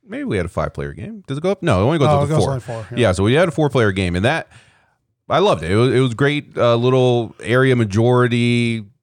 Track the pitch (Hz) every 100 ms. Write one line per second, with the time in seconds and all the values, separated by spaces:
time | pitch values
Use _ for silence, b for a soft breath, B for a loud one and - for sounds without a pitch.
0 | 226 233 269 107 87 - 76 - 71 71
1 | 120 226 - 139 180 202 170 92 110 165
2 | 147 143 147 156 101 131 123 113 104 113
3 | 113 90 101 139 185 160 147 131 110 95
4 | 92 87 110 156 - b b b b b
5 | _ _ _ 143 202 120 80 101 127 117
6 | 131 110 143 147 - - 120 117 123 131
7 | 127 120 113 - 95 127 131 123 110 98
8 | 117 123 120 120 120 120 120 113 101 _